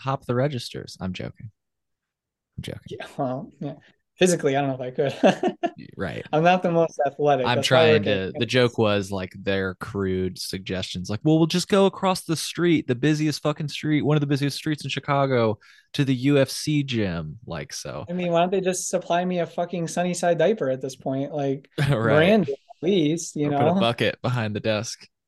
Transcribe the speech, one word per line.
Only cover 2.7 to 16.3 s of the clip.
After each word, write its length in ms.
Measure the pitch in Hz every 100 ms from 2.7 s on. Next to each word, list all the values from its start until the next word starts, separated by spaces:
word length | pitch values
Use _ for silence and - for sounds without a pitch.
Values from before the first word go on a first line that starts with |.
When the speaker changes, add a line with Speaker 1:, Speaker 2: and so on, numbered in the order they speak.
| - - -
Speaker 2:
Yeah, 80 | - -
well, 340 | 135 131 - -
yeah. 160 | 143 - _ _ _ _
Physically, 380 | 185 170 147 135
I 60 |
don't 80 | 139
know 120 | 127
if 0 |
I 100 | 127
could. 640 | 131 139 - 190 190 370 -
<laughs> 140 | 349 -
Speaker 1:
Y-, 100 | - -
right. 280 | 90 55 -
Speaker 2:
I'm 120 | 151
not 200 | 170 185
the 80 | 180
most 260 | 170 160 - 143
athletic. 400 | - 147 139 123
Speaker 1:
I'm 120 | 123
Speaker 2:
That's 120 | 135
why 120 | 131
I 40 | 160
Speaker 1:
trying 80 | 156
Speaker 2:
work 120 | 104
at 200 | 98 95
Speaker 1:
to, 60 | 147
the 80 | 113
Speaker 2:
Kansas. 40 |
Speaker 1:
joke 260 | 127 123 -
was, 340 | 107 104 95
like, 220 | 98 92 98
their 380 | 98 98 95 92
crude 640 | - 101 95 92 92 90
suggestions, 680 | - 95 92 92 - 92 90
like, 100 | 107
"Well, 140 | 156 160
we'll 100 | 160
just 200 | 180 -
go 180 | 196 196
across 360 | - 190 185
the 140 | - 160
street, 500 | - - 175 160 -
the 80 | 123
busiest 460 | 147 151 156 143
fucking 240 | 151 151 135
street, 360 | - 151 151
one 120 | 113 151
of 60 |
the 60 | 143
busiest 280 | 143 143 -
streets 260 | 160 151 139
in 40 |
Chicago, 720 | 143 - 139 139 127 113 104 _ _ _
to 120 | - 135
the 100 | 127
U 220 | 135